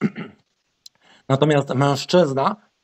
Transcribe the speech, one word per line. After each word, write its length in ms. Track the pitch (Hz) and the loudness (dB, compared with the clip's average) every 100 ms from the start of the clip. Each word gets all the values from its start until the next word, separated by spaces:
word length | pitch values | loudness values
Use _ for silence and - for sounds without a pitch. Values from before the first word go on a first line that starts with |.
<clears throat> 1300 | - - - - _ _ _ _ - _ _ _ - | -8 -6 -14 -18 _ _ _ _ -20 _ _ _ -4
Natomiast 460 | 135 151 143 139 | 0 2 2 0
mężczyzna 840 | 127 143 139 - 180 151 131 165 220 _ _ | 0 0 0 2 2 2 0 -4 -4 _ _